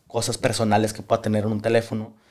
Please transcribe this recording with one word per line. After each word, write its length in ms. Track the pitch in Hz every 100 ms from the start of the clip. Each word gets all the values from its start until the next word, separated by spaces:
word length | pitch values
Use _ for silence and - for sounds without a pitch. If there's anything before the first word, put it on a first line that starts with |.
| _
cosas 320 | 117 113 117
personales 540 | 123 107 110 104 107
que 100 | -
pueda 180 | - 113
tener 240 | 110 107
en 80 | 104
un 80 | 107
teléfono. 520 | 110 117 113 110 110 - _